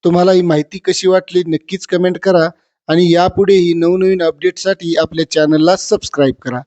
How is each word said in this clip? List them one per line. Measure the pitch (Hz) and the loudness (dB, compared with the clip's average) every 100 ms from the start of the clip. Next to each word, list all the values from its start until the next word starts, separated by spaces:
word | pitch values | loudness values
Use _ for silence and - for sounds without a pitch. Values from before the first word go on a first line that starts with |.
तुम्हाला | 175 175 180 | 0 2 2
ही | 185 | 2
माहिती | 175 156 147 196 | 2 0 -2 -8
कशी | - 175 185 | -4 -2 0
वाटली | 185 185 180 170 | 0 0 -4 -2
नक्कीच | 156 _ 185 - | -6 _ -12 -4
कमेंट | 180 185 175 | -2 0 -2
करा | 196 180 160 - _ _ - | 0 0 0 -4 _ _ -4
आणि | 160 175 | 0 2
यापुढेही | 170 180 180 196 196 175 | 2 2 0 2 2 2
नवनवीन | 170 165 185 185 190 | 0 0 0 0 0
अपडेटसाठी | 165 147 175 175 190 196 170 160 | -2 -2 -4 -4 -4 -4 -4 -2
आपल्या | 160 160 160 | -2 -4 -4
चॅनलला | - 151 156 156 185 | 0 2 2 2 0
सबस्क्राईब | - 214 - - 139 | 0 -4 -4 -2 -2
करा. | 127 - 123 | -2 -8 -10